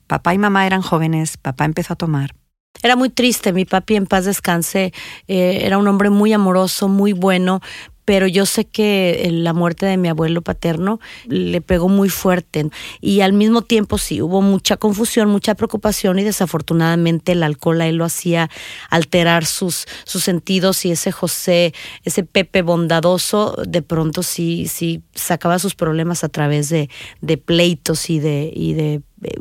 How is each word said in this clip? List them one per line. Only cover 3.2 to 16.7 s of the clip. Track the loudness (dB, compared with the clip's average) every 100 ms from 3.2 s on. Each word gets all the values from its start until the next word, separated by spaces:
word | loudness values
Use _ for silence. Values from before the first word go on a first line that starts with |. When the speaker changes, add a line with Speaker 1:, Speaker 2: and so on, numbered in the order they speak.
| 0 0 0
Speaker 2:
mi | -2 0
papi | -2 0 0
en | 2
paz | 0
descanse, | 0 -2 0 -2 0 -2 -4 -6 -16 -16 -4
eh, | 0 2 0
era | 0 2
un | 2
hombre | 4 4
muy | 4 4
amoroso, | 4 4 2 0 0 0
muy | 2 2
bueno, | 2 2 2 2 -2 -6 -16 -20 -6 0
pero | 2 2
yo | 2 0
sé | 0
que, | -2 0 2 2 2 0
eh, | -2
la | 0 0
muerte | 0 0 0 0
de | 0
mi | 0
abuelo | 0 0 -2
paterno | -4 -4 -2 -2 -2 -4 -8 -18 -6
le | -4 -2 -4
pegó | 0 0 4
muy | 4 2
fuerte | 0 0 0 -2 -4 -4 -8 -16 -6
y | 0 2
al | 4
mismo | 4 4 2
tiempo | 2 0 0 -4
sí | -4 -4
hubo | 0 2
mucha | 2 2 0 0
confusión, | 0 0 0 2 2
mucha | 2 0 -2
preocupación | -2 -2 -2 0 0 0
y |
desafortunadamente | 0 0 -2 -2 0